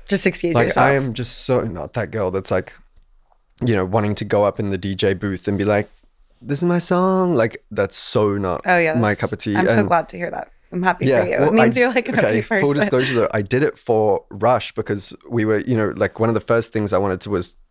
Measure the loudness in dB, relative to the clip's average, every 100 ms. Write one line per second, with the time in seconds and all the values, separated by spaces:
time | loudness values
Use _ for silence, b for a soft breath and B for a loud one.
0 | -4 0 0 0 0 2 2 2 2 2
1 | 0 -4 -6 -4 0 0 -2 -6 -8 -6
2 | -6 -4 -2 -2 -2 -2 -4 -12 -20 _
3 | _ _ _ _ _ _ 0 0 2 0
4 | 0 -2 0 2 2 0 -4 -4 -4 -2
5 | 0 0 -2 -4 -2 -2 2 0 0 _
6 | _ _ _ _ -8 -2 0 0 0 0
7 | 2 2 2 2 0 -2 _ -2 -2 -2
8 | -2 0 2 0 -2 -2 0 2 2 2
9 | 0 0 -2 -4 -2 0 2 2 2 0
10 | 0 -6 -8 -8 -12 _ _ -2 -2 0
11 | 2 2 2 2 2 4 4 4 0 0
12 | -2 0 0 0 0 0 2 2 2 2
13 | 0 0 0 0 -2 0 0 -2 0 2
14 | 2 0 -4 -2 2 2 -2 -8 -4 -6
15 | -6 -14 -6 -2 0 0 0 0 0 0
16 | -2 0 0 0 2 0 0 -2 0 0
17 | 0 -2 -2 -4 -4 -10 _